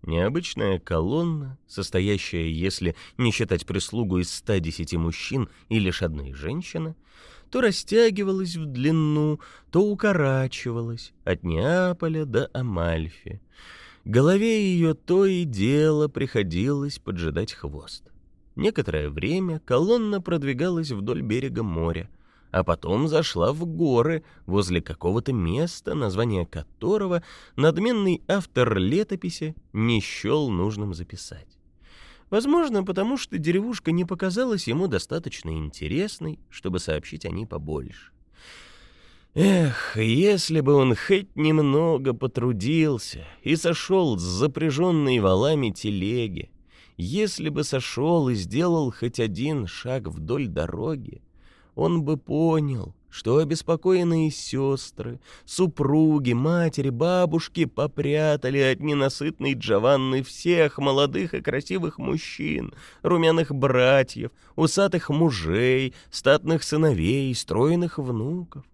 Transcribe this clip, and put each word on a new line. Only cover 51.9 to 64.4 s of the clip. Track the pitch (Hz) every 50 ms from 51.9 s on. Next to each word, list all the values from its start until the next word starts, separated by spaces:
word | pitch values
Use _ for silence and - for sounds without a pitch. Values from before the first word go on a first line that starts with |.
| 175 170 151
бы | 135 156
понял, | 135 - - - 147 160 165 160 160 151 143 135 117 - - - _ _ _
что | - - - 110 123 147
обеспокоенные | 160 - 165 156 - - 165 160 - 185 185 180 175 170 165 160 160 156
сестры, | 143 - - - - 131 135 135 139 135 - - - - 147 123 120 127 _ - - - _
супруги, | - - - 185 180 151 - 147 135 143 156 160 156 156 147 135 123
матери, | 120 117 131 156 170 175 170 165 - - 139 139
бабушки | 127 117 151 170 180 180 180 170 170 165 160 - - - 160
попрятали | 120 - - 143 147 - - 143 143 143 151 156 156 147 147 127 127 135 139
от | 139 131 131 -
ненасытной | 135 151 147 143 135 135 135 - 143 156 156 - - 139 139
Джованны | 120 107 - 107 98 107 127 143 135 131 131 131 127 127
всех | - - - - 170 180 175 160 143 - -
молодых | 143 139 135 139 143 139 135 147 180 165 -
и | -
красивых | - - - 135 143 - 185 190 170 165 - -
мужчин, | - 131 135 160 - - - - - 151 151 - 58 - - - - - - -
румяных | - - 175 170 165 160 160 165 165 139 143
братьев, | 135 127 139 131 127 127 127 135 139 131 131 - 120 - - _ _